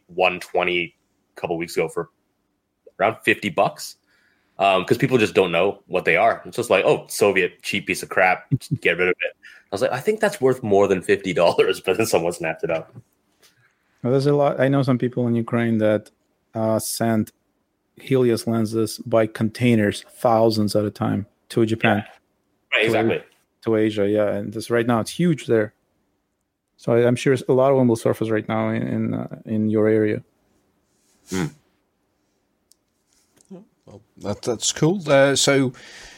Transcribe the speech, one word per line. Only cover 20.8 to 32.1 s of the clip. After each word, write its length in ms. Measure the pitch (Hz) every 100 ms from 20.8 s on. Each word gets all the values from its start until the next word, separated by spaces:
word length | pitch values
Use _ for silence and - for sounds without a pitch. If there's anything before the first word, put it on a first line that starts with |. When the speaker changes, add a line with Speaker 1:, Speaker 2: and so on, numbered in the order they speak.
Speaker 2:
a 60 | 104
time, 340 | - 110 104 98 _ -
to 180 | - 113
Japan. 380 | 113 117 104 -
Speaker 1:
Yeah. 60 | - _ _ _ _ _
Right, 80 | 127
Speaker 2:
To 60 | 110
Speaker 1:
exactly. 300 | 117 110 80
Speaker 2:
A-, 480 | - _ _ _
to 120 | - 110
Asia, 320 | 107 107 101
yeah. 200 | 104 104
And 240 | 101 104
this, 180 | 110 -
right 160 | 117 117
now, 140 | 117
it's 100 | 104
huge 360 | - 175 151 -
there. 260 | 113 107 _ _ _ _ _ _ _ _ _ _ _
So 140 | -
I, 140 | 120 120
I'm 100 | 123
sure 180 | - 131 -
a 40 |
lot 180 | 127 131
of 60 | 135
them 100 | 123
will 80 | 113
surface 320 | - 107 110
right 180 | 110 110
now 220 | 110 110
in, 180 | 113 -
in, 280 | 110 110
uh, 260 | 113 - - -
in 240 | 110 107
your 180 | 107 107
area. 340 | 110 107 113 - _ _ _ _ _ _ _ _ _ -
Speaker 1:
Hmm. 160 | 95 80 - _ _ _ _ _